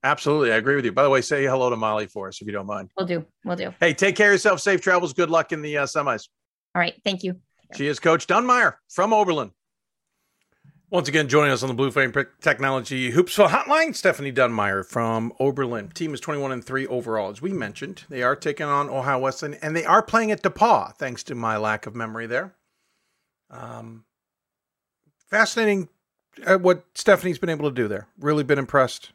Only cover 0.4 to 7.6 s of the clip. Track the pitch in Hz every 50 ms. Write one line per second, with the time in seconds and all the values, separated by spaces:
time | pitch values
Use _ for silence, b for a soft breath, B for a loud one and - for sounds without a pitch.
0.4 | 139 117 110 113 110 135 143 143 123 117 92 - 143 143 135 131 123 - 151 143
1.4 | 135 135 131 131 127 123 120 110 113 110 107 107 107 95 _ 107 95 95 - -
2.4 | 104 104 101 101 95 98 104 98 98 95 _ 190 190 175 180 165 160 _ _ _
3.4 | _ - 175 180 185 180 185 _ 170 170 147 - 190 202 185 - 214 208 202 185
4.4 | - 214 190 151 - 202 196 175 - 190 185 180 180 156 131 - 175 156 165 165
5.4 | 151 - 170 156 151 151 147 147 139 135 - 156 143 139 120 107 - _ _ _
6.4 | _ _ _ _ _ _ _ 180 170 170 - _ _ 208 196 185 - 185 180 -
7.4 | _ _ _ _